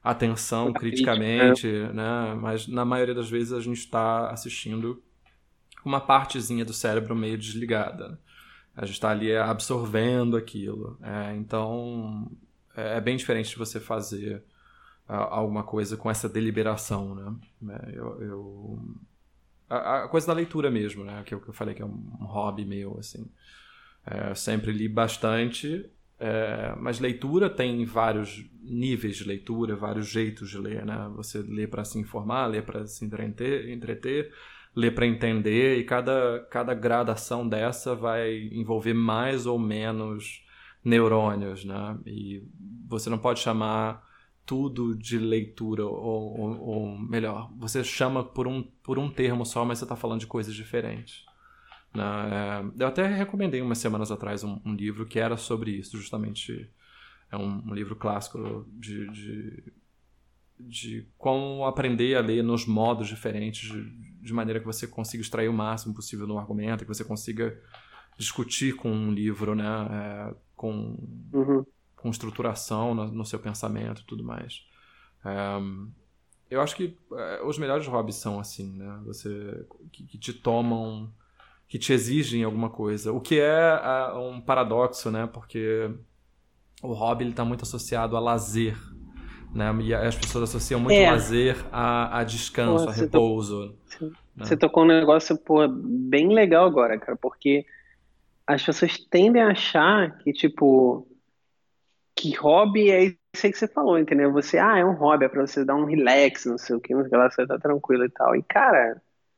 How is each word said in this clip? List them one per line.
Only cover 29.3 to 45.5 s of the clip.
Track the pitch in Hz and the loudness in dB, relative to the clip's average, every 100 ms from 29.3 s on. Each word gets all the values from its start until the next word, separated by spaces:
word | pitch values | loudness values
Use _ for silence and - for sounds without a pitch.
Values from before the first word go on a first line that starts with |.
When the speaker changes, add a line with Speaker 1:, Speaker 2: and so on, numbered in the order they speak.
| 98 107 113 110 101 | -8 -6 -4 -4 -4
Speaker 1:
vários | 104 107 104 | -4 -4 -4
jeitos | 110 110 107 101 | -2 -4 -6 -12
de | 98 | -10
ler, | 101 107 107 | -8 -6 -6
né? | 110 104 107 | -8 -8 -12
Você | 107 107 | -10 -10
lê | 104 104 107 | -8 -6 -6
pra | 107 104 | -6 -8
se | 110 | -8
informar, | 104 104 104 127 123 | -8 -8 -4 -2 -2
lê | 107 | -4
pra | 107 107 107 | -6 -10 -10
se | - 107 | -10 -10
entreter, | 107 110 104 127 139 120 | -8 -8 -6 -4 -4 -6
entreter, | 120 117 107 127 143 151 - - - - 117 | -12 -8 -8 -4 -4 -6 -12 -20 -20 -8 0
lê | 117 | 0
pra | 120 120 | 2 0
entender, | 113 117 110 104 113 135 123 | 0 0 0 2 4 4 2
e | |
cada, | 120 123 127 131 123 120 - | 0 -2 0 0 0 -2 -6
cada | 120 120 | -6 -4
gradação | 117 117 117 117 110 - 120 117 | -2 2 2 2 -2 -4 -4 -2
dessa | 107 117 117 131 120 | 0 -2 -4 -6 -4
vai | 113 113 113 110 107 | -2 -2 -2 -4 -8
envolver | 113 110 113 117 | -6 -2 -2 0
mais | 117 113 110 127 135 120 | 2 2 0 0 -2 -2
ou | 120 | -2
menos | 107 107 110 110 107 107 107 - _ - - _ | -2 -2 -4 -4 -6 -8 -10 -16 _ -20 -20 _
neurônios, | 120 117 113 110 107 104 98 95 98 | 2 4 6 4 2 0 -6 -8 -10
né? | 98 104 110 110 | -8 -8 -10 -12
E | 104 101 98 107 - 101 117 - | -12 -10 -12 -16 -20 -18 -16 -8
você | 113 113 | -8 -4
não | 113 | -2
pode | 123 117 | 0 0
chamar | 120 110 110 110 110 110 _ _ _ _ - | -2 -2 0 -2 -4 -6 _ _ _ _ -8
tudo | 131 139 120 117 110 | -4 -4 -2 -4 -4
de | 113 117 | -4 -2
leitura, | 110 110 107 | 0 0 -2